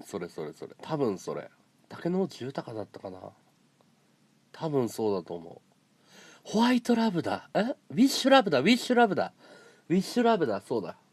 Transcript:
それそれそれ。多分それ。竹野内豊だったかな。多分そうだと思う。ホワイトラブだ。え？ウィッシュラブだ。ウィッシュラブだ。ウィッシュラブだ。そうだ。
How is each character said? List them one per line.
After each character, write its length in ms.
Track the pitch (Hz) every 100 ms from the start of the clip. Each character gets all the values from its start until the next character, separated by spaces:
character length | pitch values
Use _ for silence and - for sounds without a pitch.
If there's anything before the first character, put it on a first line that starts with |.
そ 160 | - 98
れ 80 | 85
そ 160 | -
れ 80 | 76
そ 140 | 78 69
れ。 80 | -
多 160 | - 151
分 220 | 127 92
そ 160 | - 73
れ。 140 | - _ _ _ -
竹 220 | - 170
野 140 | 185
内 180 | 190 -
豊 320 | - - -
だ 80 | 110
っ 60 | 98
た 120 | -
か 120 | 101
な。 80 | 92 98 - _ _ _ _ _ _ _ _ _ _ _
多 160 | - 160
分 220 | 143 117
そ 220 | - 110
う 20 |
だ 100 | 98
と 120 | 80 85
思 140 | 82
う。 120 | - - _ _ _ _ - - -
ホ 160 | - 208
ワ 120 | 240
イ 80 | 247
ト 140 | 240 233
ラ 160 | 226
ブ 100 | 170
だ。 280 | 127 98 -
え？ 60 | -
ウ 320 | 226 - -
ィ 120 | 143 262
ッ 20 |
シ 200 | - 262
ュ 40 |
ラ 100 | 269
ブ 80 | 196
だ。 100 | 143
ウ 40 |
ィ 100 | 151
ッ 40 | 240
シ 140 | -
ュ 40 | 247
ラ 120 | 233
ブ 80 | 151
だ。 180 | 95 - - - - _ -
ウ 60 |
ィ 60 | 175
ッ 20 |
シ 180 | 190 -
ュ 40 |
ラ 120 | 233 220
ブ 120 | 139
だ。 120 | 101
そ 180 | - 120
う 20 |
だ。 160 | 85 - _